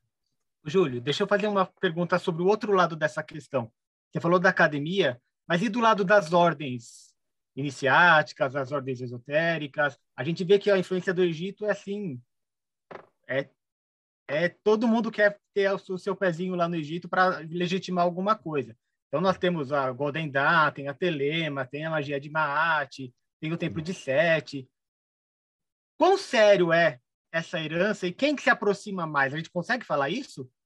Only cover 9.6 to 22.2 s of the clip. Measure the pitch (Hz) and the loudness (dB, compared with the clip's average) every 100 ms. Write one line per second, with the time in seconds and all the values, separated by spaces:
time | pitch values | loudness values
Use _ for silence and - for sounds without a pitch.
9.6 | 147 151 143 - _ - 135 170 180 202 | -6 -2 -2 -2 _ -10 -6 -4 2 2
10.6 | 202 190 175 185 185 175 180 156 190 196 | 4 0 2 -4 -2 0 0 0 -8 -8
11.6 | 208 196 196 202 196 123 _ _ _ _ | -4 -4 -6 -8 -8 -10 _ _ _ _
12.6 | _ _ _ - - _ - 131 139 _ | _ _ _ -20 -20 _ -8 -6 -6 _
13.6 | _ _ _ _ _ _ - 147 175 - | _ _ _ _ _ _ -6 -2 -2 0
14.6 | 208 214 233 226 220 220 208 202 _ 202 | 2 4 4 2 0 2 2 2 _ 0
15.6 | 196 190 - 185 - 185 190 165 185 180 | 0 0 -4 -8 -4 -2 0 -2 -4 -2
16.6 | 170 170 147 170 175 185 185 151 160 175 | -2 -2 -6 -8 -4 2 2 2 -6 -4
17.6 | 180 190 190 180 175 175 196 220 165 151 | -2 -2 -2 0 0 0 -2 -2 -2 -6
18.6 | 113 - _ _ - 143 190 185 180 170 | -6 -12 _ _ -6 -2 0 0 0 -2
19.6 | 131 147 131 123 147 147 156 135 147 170 | -2 -2 -2 -2 -4 -4 -4 0 2 4
20.6 | 147 139 139 139 180 147 143 160 156 139 | 2 0 -10 -4 -4 0 -2 -2 -4 -6
21.6 | 127 143 160 160 143 143 | -8 -8 -6 -4 -4 -6